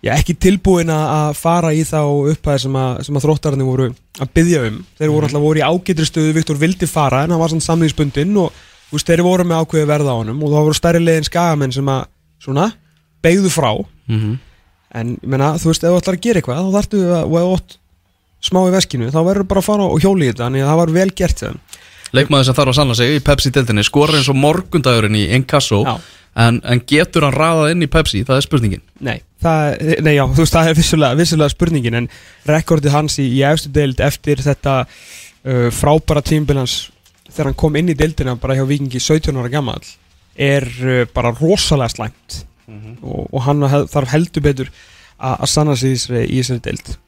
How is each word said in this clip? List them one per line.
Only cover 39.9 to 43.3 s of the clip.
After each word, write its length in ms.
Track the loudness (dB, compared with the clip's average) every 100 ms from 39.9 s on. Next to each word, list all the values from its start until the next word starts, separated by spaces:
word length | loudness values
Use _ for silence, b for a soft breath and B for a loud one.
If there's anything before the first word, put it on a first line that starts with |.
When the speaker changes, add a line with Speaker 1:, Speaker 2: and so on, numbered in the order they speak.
| -20 _ _ _ -4
Speaker 1:
er, 300 | 0 0 -2
uh, 380 | -4 -2 0 0
bara 160 | -2 -2
rosalega 600 | 0 0 2 2 0 0
slæmt. 460 | -4 -10 -12 _ -16 -16 _
Speaker 2:
Mhm. 340 | -20 -20 -18 -16
Speaker 1:
Og, 280 | -10 -10 -6